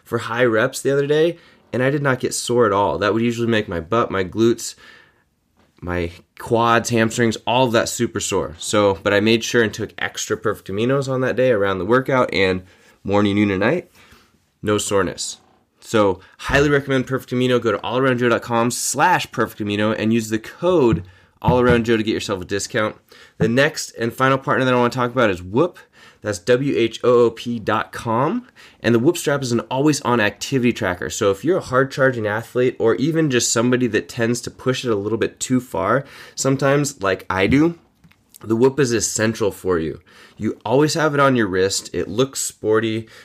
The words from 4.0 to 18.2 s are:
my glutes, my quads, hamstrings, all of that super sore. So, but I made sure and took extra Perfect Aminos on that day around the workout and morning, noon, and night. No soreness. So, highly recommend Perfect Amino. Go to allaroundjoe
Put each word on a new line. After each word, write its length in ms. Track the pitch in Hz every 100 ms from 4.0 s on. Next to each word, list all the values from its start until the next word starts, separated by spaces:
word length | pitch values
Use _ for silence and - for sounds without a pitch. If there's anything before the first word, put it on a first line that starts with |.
| 117
my 140 | 95
glutes, 500 | 92 98 113 - - - - - _ _ _ _ _ _ _ _
my 320 | 90 87 85 - _ -
quads, 520 | - 117 117 117 110
hamstrings, 480 | 117 113 113 117 107 -
all 180 | 120
of 80 | 131
that 160 | 110 -
super 320 | - 117 104
sore. 340 | - 98 71 78
So, 400 | - 107 101 95
but 120 | 104
I 60 | 101
made 220 | 107 113
sure 200 | - 123
and 100 | 110
took 220 | 107 104 -
extra 400 | 90 - - 107
Perfect 320 | 110 95 -
Aminos 420 | 95 120 139 131
on 120 | 131
that 140 | 127 107
day 140 | 127
around 280 | 110 98 95
the 80 | 87
workout 420 | 123 135 131 123
and 280 | - 95 92 - _ _ _
morning, 340 | 92 101 104 101
noon, 140 | 104
and 100 | 95
night. 300 | 107 175 - _ - - _ _ _ _
No 160 | 101 104
soreness. 640 | - 101 87 - - - _ _ _ _
So, 400 | - 113 101 90 - -
highly 280 | - 131 147
recommend 380 | 143 135 135 123
Perfect 260 | 131 -
Amino. 260 | 123 127 123
Go 140 | 113
to 60 | 101
allaroundjoe 500 | 98 123 131 123